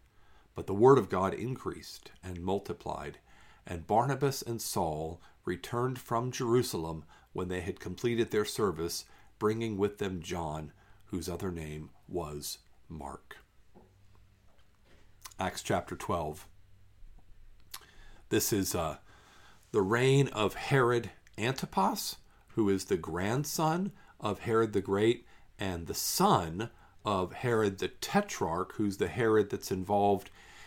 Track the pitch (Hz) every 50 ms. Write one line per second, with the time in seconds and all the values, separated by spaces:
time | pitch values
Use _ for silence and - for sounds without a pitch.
0 | - _ _ - - - - - - _ - - 82 - 98 101 117 131 139 123
1 | 98 - 98 92 95 95 - - 104 127 127 - - 92 87 85 - - - -
2 | - - - - - 92 90 85 87 95 98 101 - - - - - 78 73 71
3 | 73 76 - - _ - - - - - - - - - 90 82 80 - 104 113
4 | 123 139 135 131 143 135 131 - - 117 117 110 - - - 104 87 80 76 76
5 | 80 80 85 - - - - - - - 90 87 - - 120 120 123 131 127 120
6 | - - 120 117 123 127 123 - 127 117 117 127 117 - - 90 80 82 82 80
7 | - - - - - _ - 92 92 90 90 90 85 98 90 - - 92 90 -
8 | - 120 117 113 110 110 - 107 104 - - - 107 95 80 80 82 82 - -
9 | - - - - - - - - 107 107 110 113 117 113 104 95 101 101 - -
10 | 104 95 92 85 80 92 92 87 82 76 76 78 78 73 - - - - - -
11 | - - 92 90 - 90 87 - 101 92 87 82 78 76 76 78 78 73 - -
12 | _ - - 87 80 73 73 73 71 - - - _ - - - - - 82 78
13 | 71 69 71 - - - - - - _ _ - - - - - - - _ -
14 | - - - - - - _ _ _ - - - - - _ _ - - - -
15 | - - - - - - - - 95 90 - - - - 101 87 - - 90 -
16 | - - 92 85 78 76 76 - - - - - - - - - - - - -
17 | - - - - - - - - - - - - - - - - - - - -
18 | - - - - - - 120 107 - - 110 98 92 - - 90 80 78 71 -
19 | - - - - - - - - - - - - - - - 107 95 95 113 120
20 | 127 135 135 139 135 - - 107 104 92 - - - - 143 135 120 120 123 120
21 | - - - - - - - - 107 123 131 - - - - 202 190 220 233 -
22 | - - - - - - - - - - - 117 107 98 98 95 - - 98 82
23 | 82 80 80 87 95 104 120 139 147 - - - 160 156 165 175 196 - - -
24 | - - - - - - 190 - - 120 113 113 113 107 104 101 92 98 98 101
25 | 107 117 120 - - - - - - - - - 101 95 90 85 82 - - -
26 | - - - - 185 208 160 101 85 80 82 95 117 - - - - - - -
27 | - 107 101 92 92 82 - - - 123 117 110 107 101 95 95 90 - - -
28 | - - - 202 208 - - - 101 82 82 90 92 - - - 107 101 95 -
29 | 98 85 82 110 117 110 110 107 98 101 - 98 - - 98 92 92 98 104 101
30 | 101 101 101 95 - - - - - - - - -